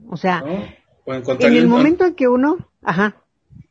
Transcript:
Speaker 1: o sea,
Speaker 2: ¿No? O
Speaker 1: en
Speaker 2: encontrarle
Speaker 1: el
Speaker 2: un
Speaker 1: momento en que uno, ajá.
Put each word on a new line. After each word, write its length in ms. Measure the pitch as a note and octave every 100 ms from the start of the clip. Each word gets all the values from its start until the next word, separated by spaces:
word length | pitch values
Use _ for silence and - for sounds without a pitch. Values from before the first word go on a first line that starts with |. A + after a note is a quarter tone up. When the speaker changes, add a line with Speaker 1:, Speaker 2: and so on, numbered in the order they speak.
| A3
Speaker 1:
o 80 | D#3+
sea, 240 | F#3 F3
Speaker 2:
¿No? 240 | C#3+ G3 - - _ _
O 100 | -
Speaker 1:
en 60 | C3
Speaker 2:
encontrarle 380 | B2 - A#3+ A#3+
Speaker 1:
el 40 |
Speaker 2:
un 60 | A#3+
Speaker 1:
momento 340 | A#3+ C#4+ F4
en 100 | F#4
que 140 | F4 B3+
uno, 420 | B3 C#4+ F4 - _
ajá. 400 | G#3 E3+ G#3 - _ _ _ - -